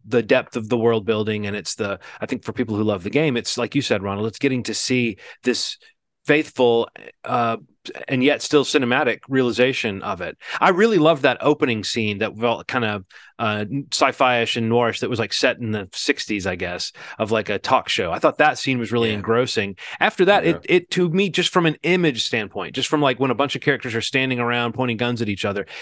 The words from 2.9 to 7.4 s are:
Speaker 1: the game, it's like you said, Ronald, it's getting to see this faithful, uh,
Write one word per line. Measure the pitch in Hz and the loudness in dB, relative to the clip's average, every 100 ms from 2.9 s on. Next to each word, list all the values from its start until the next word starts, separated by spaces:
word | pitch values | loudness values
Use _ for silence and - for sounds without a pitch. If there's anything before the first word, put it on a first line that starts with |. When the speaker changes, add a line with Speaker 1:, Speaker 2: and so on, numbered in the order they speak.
| 101 | 0
Speaker 1:
the | 92 | -4
game, | 123 156 120 | -4 -2 -2
it's | - - | -4 -4
like | 117 | -2
you | 147 | -2
said, | - 107 | 0 -2
Ronald, | 98 101 110 | -2 -4 -4
it's | - | -2
getting | 139 127 | -2 -2
to | 113 | -4
see | 107 - 127 120 98 - - | -6 -2 0 0 -4 -14 -4
this | 123 117 - - - _ _ _ - | -2 -2 -4 -10 -20 _ _ _ 0
faithful, | 151 151 - 120 117 110 - - _ | 2 0 2 4 4 0 -6 -20 _
uh, | - 123 | -4 -2